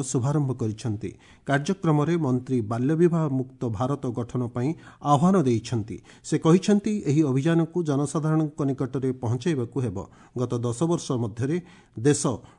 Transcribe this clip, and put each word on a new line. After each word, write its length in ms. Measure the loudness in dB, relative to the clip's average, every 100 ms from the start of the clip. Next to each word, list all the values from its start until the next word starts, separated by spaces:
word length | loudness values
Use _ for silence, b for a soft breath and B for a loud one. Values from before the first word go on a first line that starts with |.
ଶୁଭାରମ୍ଭ 480 | -2 0 0 0 0
କରିଛନ୍ତି। 580 | -2 -4 -4 -6 -4 -6 -10 b b -2
କାର୍ଯ୍ୟକ୍ରମରେ 680 | 0 0 -2 2 2 2 0
ମନ୍ତ୍ରୀ 420 | 0 0 0 -2
ବାଲ୍ୟ 340 | -2 -2 0 2
ବିବାହ 280 | 2 2 0
ମୁକ୍ତ 300 | -2 -6 -6 -6
ଭାରତ 300 | -2 -2 -2 -4
ଗଠନ 300 | -6 -4 -4 -4
ପାଇଁ 160 | -4 -4 -4 B B
ଆହ୍ୱାନ 320 | 2 4 6 4
ଦେଇଛନ୍ତି। 540 | 4 0 0 -4 -6 -10 -16 B
ସେ 140 | -4 0
କହିଛନ୍ତି, 540 | 4 4 4 2 2 -2 0
ଏହି 160 | 2
ଅଭିଯାନକୁ 540 | 2 2 2 2 2 -2
ଜନସାଧାରଣଙ୍କ 800 | 0 0 0 0 0 0 0 -2
ନିକଟରେ 480 | -2 -2 -4 -2 -4 -2
ପହଞ୍ଚାଇବାକୁ 600 | -2 -2 -2 -2 -2 -4
ହେବ। 160 | -4 -6 -10 B B -6
ଗତ 160 | -4 -2
ଦଶ 180 | -2 -2
ବର୍ଷ 240 | 0 0 -2
ମଧ୍ୟରେ 440 | -4 -4 -4 -4 -4 -8 B B 0
ଦେଶ 260 | 2 2 2 -4 -8